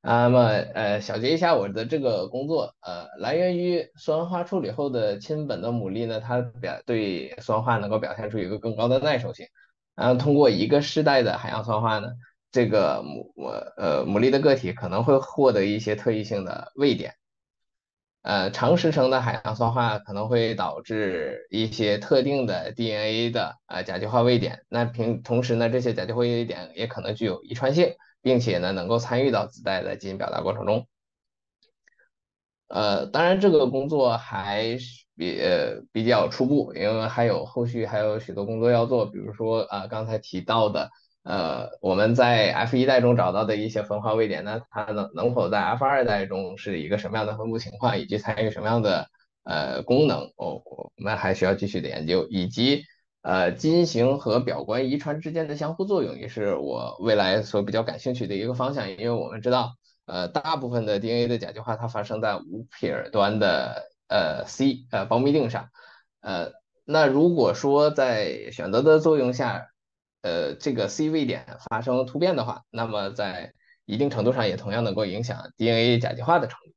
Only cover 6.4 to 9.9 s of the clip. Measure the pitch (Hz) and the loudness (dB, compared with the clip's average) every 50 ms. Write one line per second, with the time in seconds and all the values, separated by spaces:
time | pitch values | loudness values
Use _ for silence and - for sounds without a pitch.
6.4 | 123 120 - 123 95 90 - - - - 120 110 107 98 92 82 65 67 - - | -2 -2 -8 -8 -8 -8 -8 -8 -4 -2 0 0 0 0 -2 -4 -6 -10 -14 -14
7.4 | - - 110 110 117 127 117 110 101 101 107 110 82 67 - - 104 107 110 110 | -4 -2 -2 0 2 2 0 0 0 -2 -2 -2 -2 -4 -6 -8 -8 -6 -4 -4
8.4 | 92 90 104 107 - 117 110 110 117 120 127 135 127 151 143 120 120 90 76 - | -4 -4 -6 -6 -6 -6 -2 -2 0 2 2 2 2 2 0 0 -2 -6 -10 -12
9.4 | 85 - _ _ _ _ _ _ _ _ | -16 -20 _ _ _ _ _ _ _ _